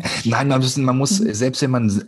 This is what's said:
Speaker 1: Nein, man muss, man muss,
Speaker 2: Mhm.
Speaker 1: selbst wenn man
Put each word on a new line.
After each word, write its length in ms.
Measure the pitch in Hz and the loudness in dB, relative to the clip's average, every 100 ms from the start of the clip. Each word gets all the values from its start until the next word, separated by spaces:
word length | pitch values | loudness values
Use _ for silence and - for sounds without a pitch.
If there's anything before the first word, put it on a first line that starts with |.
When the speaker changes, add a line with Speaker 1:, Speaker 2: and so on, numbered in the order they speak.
| - - | -2 -4
Speaker 1:
Nein, 240 | 117 - 139 | 0 0 2
man 120 | 131 | 2
muss, 160 | 127 135 | 0 0
man 200 | 131 127 | 0 2
muss, 240 | 143 196 | 2 0
Speaker 2:
Mhm. 140 | 151 | 0
Speaker 1:
selbst 280 | 107 127 127 | 0 -2 0
wenn 80 | 131 | 0
man 340 | 127 113 101 | 0 0 0